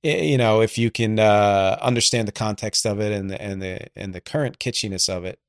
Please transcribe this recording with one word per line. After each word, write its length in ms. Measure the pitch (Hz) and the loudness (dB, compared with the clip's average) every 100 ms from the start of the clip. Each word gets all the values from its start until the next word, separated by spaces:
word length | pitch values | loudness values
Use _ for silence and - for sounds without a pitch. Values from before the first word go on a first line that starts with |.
| 156 | 0
I, 20 | |
you 300 | 165 160 139 | 0 2 2
know, 240 | 117 110 | 4 4
if 160 | 110 - | 4 2
you 120 | 117 | -2
can, 300 | - 113 107 | 0 0 4
uh, 580 | 107 104 101 98 95 - | 4 6 6 4 2 0
understand 480 | 123 120 - 113 107 | 0 2 2 0 -2
the 20 | |
context 540 | - 110 104 110 - 110 | -4 -4 -4 -4 -2 -2
of 160 | 104 | -2
it 100 | 107 | -2
and 180 | 104 98 | -2 -4
the, 120 | 95 | -8
and 200 | 104 98 | -8 -8
the, 260 | 95 92 - | -8 -10 -12
and 200 | - 98 | -12 -12
the 80 | 90 | -12
current 360 | - 151 135 - | -8 -4 -4 -4
kitschiness 520 | - - 110 92 - | -6 -4 -6 -2 -2
of 160 | 92 92 | -2 -8
it 120 | - | -12